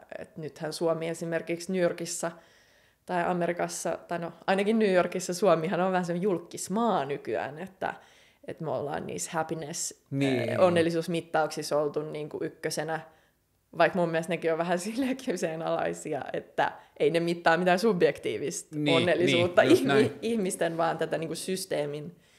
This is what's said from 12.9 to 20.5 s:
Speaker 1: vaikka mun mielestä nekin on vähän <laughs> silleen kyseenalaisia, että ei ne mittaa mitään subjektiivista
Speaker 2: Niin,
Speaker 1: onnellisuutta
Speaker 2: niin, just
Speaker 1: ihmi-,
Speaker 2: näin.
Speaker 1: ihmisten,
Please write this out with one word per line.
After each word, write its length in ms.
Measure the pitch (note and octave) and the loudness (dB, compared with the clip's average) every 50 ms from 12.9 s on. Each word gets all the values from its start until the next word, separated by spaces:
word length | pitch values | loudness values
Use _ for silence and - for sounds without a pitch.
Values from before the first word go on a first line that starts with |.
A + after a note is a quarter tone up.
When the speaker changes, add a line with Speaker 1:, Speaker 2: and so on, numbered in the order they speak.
| D#3+ D#3+ - - - _ _ _ _ _ _ _ _ _ _ _ - | -4 -6 -6 -12 -20 _ _ _ _ _ _ _ _ _ _ _ 2
Speaker 1:
vaikka 220 | D#3+ E3 D3+ - F#3 | 4 4 4 6 2
mun 100 | E3+ E3 | 0 2
mielestä 240 | D#3+ D#3+ E3+ F#3+ E3+ | 0 -2 0 -2 -2
nekin 180 | D#3+ E3+ D#3+ | 0 0 0
on 60 | D#3+ | 0
vähän 220 | D#3+ E3+ F3+ F3 F3+ | 2 2 0 0 0
<laughs> 40 | F3+ A3 | -2 -4
silleen 280 | A3 B3+ C4+ B3 B3+ C4 - | -2 -2 -2 -2 -2 -4 -4
kyseenalaisia, 960 | B3 F3+ F#3+ G3 E3 D#3+ E3 D#3+ D#3+ E3 D#3+ D#3+ E3+ E3+ - - - - - - - - | -4 -2 -2 -2 -4 -4 -4 -2 -2 0 0 0 -2 -4 -6 -6 -6 -6 -6 -6 -6 -6
että 380 | - - - - - C#3 - - - - - _ - | -8 -8 -4 -2 0 0 0 -2 -8 -16 -20 _ 0
ei 120 | D#3+ D3 | 2 2
ne 80 | E3 E3+ | 4 2
mittaa 380 | E3+ E3+ E3+ E3+ - E3 E3 | 2 0 -2 2 4 4 4
mitään 220 | E3+ F3+ F3+ F3 F#3+ | 4 4 4 4 4
subjektiivista 960 | A3+ A3+ F#3+ F3 D#3+ D3 - - - C#3 A2+ G#2 C#3+ C3+ - - - - D3+ D3+ | 4 2 4 4 4 2 2 -2 -6 -6 -4 -4 -4 -6 -6 -8 -10 -8 -6 -2
Speaker 2:
Niin, 180 | D3 D3 C#3 | 2 4 4
Speaker 1:
onnellisuutta 640 | C3 E3+ F3 D#3 D#3+ F3 C#3 C3+ - - F3 - - | 4 4 4 2 4 4 4 4 4 2 4 4 4
Speaker 2:
niin, 80 | - C3 | 6 8
just 120 | E3+ - | 6 6
Speaker 1:
ihmi-, 120 | C4+ - C#3 | 6 4 4
Speaker 2:
näin. 240 | C#3+ - - - - | 4 4 4 0 -4
Speaker 1:
ihmisten, 560 | - A3 A#3 A3+ F#3 F#3 | -4 -2 0 0 0 -2